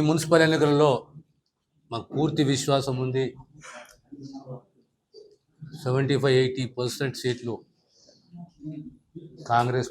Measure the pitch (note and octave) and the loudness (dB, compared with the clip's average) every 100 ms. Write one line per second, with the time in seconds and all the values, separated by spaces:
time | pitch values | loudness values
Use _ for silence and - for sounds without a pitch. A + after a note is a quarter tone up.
0 | D3+ E3 D#3+ E3 D#3+ D#3 D3 C#3+ D3+ B2 | 4 2 4 6 6 4 4 6 4 4
1 | - - - _ _ _ _ _ _ A2+ | -2 -20 -20 _ _ _ _ _ _ -10
2 | - C3+ D#3 D#3 C#3 C3 - C#3 C#3 B2+ | -6 -2 -2 2 0 0 0 0 0 -4
3 | C3 C3 C3 - - - - - - - | -2 -2 -4 -6 -20 -20 -20 -20 -20 -20
4 | _ - C#3 C3+ C3 - - _ _ _ | _ -18 -16 -16 -16 -18 -18 _ _ _
5 | _ - - _ _ _ D3+ D#3+ B2+ B2+ | _ -20 -20 _ _ _ -20 -8 -2 0
6 | C3+ C3+ C#3 B2+ C3 B2+ B2 - B2 - | 2 2 4 4 4 0 -6 -4 -6 -4
7 | C3+ - B2+ A#2 A#2+ G#2 - _ _ _ | -6 -2 -4 -4 -6 -8 -10 _ _ _
8 | - _ _ F3 E3+ _ D3 D3+ - - | -20 _ _ -20 -20 _ -14 -14 -16 -20
9 | _ D#3+ - - - A#2+ A#2+ B2+ B2 | _ -20 -20 -18 0 0 2 -2 -4